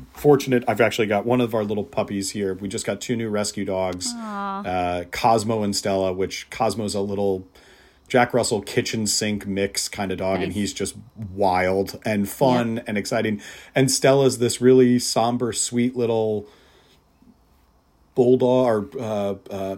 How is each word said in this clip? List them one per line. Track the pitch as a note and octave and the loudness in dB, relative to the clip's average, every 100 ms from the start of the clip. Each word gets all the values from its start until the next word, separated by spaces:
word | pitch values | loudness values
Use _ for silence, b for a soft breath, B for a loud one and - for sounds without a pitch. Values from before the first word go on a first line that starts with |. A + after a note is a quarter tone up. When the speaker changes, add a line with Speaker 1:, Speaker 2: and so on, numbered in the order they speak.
| - | -10
Speaker 1:
fortunate. | - D3 C#3 C3 B2+ A#2 | 0 4 4 4 0 0
I've | A2+ | 2
actually | A2+ - G#2 | 2 2 0
got | G#2 A2+ | 0 2
one | B2+ | 0
of | A#2 A2 | 0 -2
our | |
little | G#2+ G#2 | -2 -4
puppies | G2 - G2+ G2+ F#2+ | -4 -4 -4 -4 -6
here. | G#2 G2 | -4 -4
We | F#2 G2+ | -4 -6
just | A2+ - | -6 -6
got | G2+ | -6
two | - A#2 | -4 -4
new | A2+ | -2
rescue | G#2 G#2 - G2 | -4 -4 -6 -4
dogs, | F#2 F#2 F2+ F2 - | -2 -2 -4 -8 -8
Speaker 2:
Aw. | A3 G2+ G3+ G3 | -10 -8 -8 -8
Speaker 1:
uh, | G3+ F#2 - F2 E2+ | -4 -2 -2 -4 -6
Cosmo | - A#2 A2+ G#2 A2+ | -2 2 2 2 -2
and | G2+ G2 | -2 -2
Stella, | G#2+ G2 F#2+ | -2 0 0
which | F#2 F2+ - - | -2 -4 -6 -12
Cosmo's | - A2+ G2+ G#2 | -2 -2 -2 -4
a | G2+ | -4
little | G2+ G2+ G2+ F#2+ F#2 b b b b b - | -4 -2 -2 -2 -6 b b b b b 0
Jack | B2 B2 B2 | 2 4 2
Russell | A2 G#2 | 0 -2
kitchen | - B2 A2+ A2+ G#2 | -2 -4 -2 -2 -2
sink | - G#2+ G#2 G2 | -2 -2 -2 -4
mix | G2 G2 - - | -2 -2 -4 -8
kind | - G2 | -6 -6
of | F#2 | -4
dog, | F#2+ F#2+ | -2 -2
and | F#2 | -2
Speaker 2:
Nice. | F#2+ | -4
Speaker 1:
he's | G2 | -4
just | - G2 - - - G2+ | -4 -8 -8 -18 -14 -12
wild | F#2+ G2 F2+ F#2 F#2+ G2 - A#2 | 0 2 2 2 0 -2 -4 -2
and | G#2 G2+ | -2 -2
fun | - C3+ B2 A#2 A2+ | 0 2 2 0 -4
Speaker 2:
Yeah. | A2+ | -4
Speaker 1:
and | G#2 | -6
exciting. | G2 A#2 A2 G#2 B B B | -2 -2 0 -4 B B B
And | D3 C3+ | 2 2
Stella's | C3 C3+ C3+ C3+ A2+ | 4 4 6 4 2
this | A#2+ - | 0 4
really | B2 C3 B2 B2 | 6 8 8 4
somber, | - A#2+ A#2 B2 A#2+ | 2 0 0 0 -2
sweet | G2+ - A#2+ B2 B2 | -4 -2 0 0 0
little | A#2 A2+ A2 G#2+ G2+ b b b b b _ _ _ _ _ _ _ _ _ _ _ - | 0 2 0 -2 -6 b b b b b _ _ _ _ _ _ _ _ _ _ _ 2
bulldog | A#2+ B2+ B2+ B2+ B2+ G#2+ G2+ - | 4 4 4 4 4 2 -2 -6
or, | |
uh, | A2 G#2+ G2+ G2 - | -4 -2 -4 -6 -10
uh, | G2 F#2+ | -8 -6